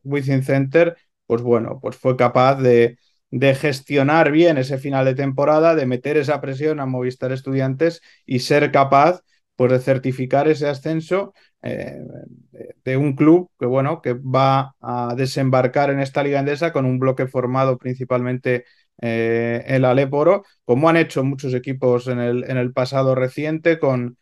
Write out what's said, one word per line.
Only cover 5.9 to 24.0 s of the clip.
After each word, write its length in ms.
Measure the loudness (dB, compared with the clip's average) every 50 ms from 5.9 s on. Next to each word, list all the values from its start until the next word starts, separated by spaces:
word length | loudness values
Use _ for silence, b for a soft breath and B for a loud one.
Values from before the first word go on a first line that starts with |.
| -4 -4 -4 -2 -2
esa 240 | 0 0 0 -4 -4
presión 400 | -4 -8 -8 -4 -4 -4 -4 -4
a 60 | -6
Movistar 460 | -6 -6 -4 -6 -6 -6 -6 -8 -6
Estudiantes 720 | -6 -8 -6 -4 -2 -2 -2 -2 -2 0 0 -2 -2 -4 b b b b b
y 140 | -6 -4 -4
ser 300 | 0 2 2 2 2 4
capaz, 500 | 4 2 4 6 6 4 6 4 2 -2 _ _ _ _ _ _ _
pues, 140 | 0 2 2
de 60 | 2 0
certificar 720 | 2 0 -2 0 0 -6 -4 -4 -4 0 0 2 2 2
ese 200 | 0 0 -2 -4
ascenso, 640 | -4 -4 -6 -6 -6 -6 -4 -4 -4 -4 -4 -6 _ _ _ _ _ _
eh, 340 | -10 -10 -10 -8 -10 -12 -14 -16 -16 -16 -18 -18 -20 -20 -20 -20 _ _
de, 220 | _ -20 -20 -20 -20 _ -6
de 120 | -2 -2
un 180 | 0 0 0 2
club 360 | 4 6 6 6 6 4 _ _ -6
que, 80 | -4
bueno, 360 | -2 0 0 0 -2 -4 -4
que 100 | -4 -4
va 640 | -4 -4 -4 -2 0 2 4 4 2 0 -2 -4 _ _
a 320 | -10 -8 -6 -6 -6 -6 -4
desembarcar 720 | -4 -4 -4 -2 -2 0 2 2 2 2 2 0 0 0 0
en 100 | 0 -2
esta 220 | -4 -4 -4 -2
Liga 180 | -2 0 0 0
Endesa 320 | -2 -2 -2 -2 -4 -2
con 120 | -2 -2 -2
un 140 | 0 0 0
bloque 280 | 0 -2 0 -2 -4
formado 520 | -4 -4 -4 -4 -2 0 0 0 0 0 -2
principalmente, 840 | -6 -8 -8 -8 -4 -4 -2 -2 -2 -4 -6 -4 -2 -2 -2 -2 b b b b b b _ -8
eh, 640 | -6 -4 -2 -2 0 0 0 0 0 -2 -4 -6 -4
el 180 | -2 0 2 2
Aléporo, 600 | 2 2 2 0 0 0 2 2 2 2 2 b b b b -2
como 240 | -2 0 2 4 4
han 80 | 4
hecho 280 | 4 2 0 -2 -4 -2
muchos 300 | -4 -4 -6 -6 -6 -6
equipos 520 | -6 -6 -8 -8 -2 0 0 0 0 -2
en 140 | -4 -6 -4
el, 240 | -2 -2 -2 -4 -4 -4
en 100 | -4 -4
el 140 | -4 -2
pasado 420 | -2 -4 -4 -2 -2 0 0 0 0
reciente, 640 | 0 -2 -4 -4 -6 -6 -4 -6 -2 0 0 0 2
con, 400 | 0 -2 0 -2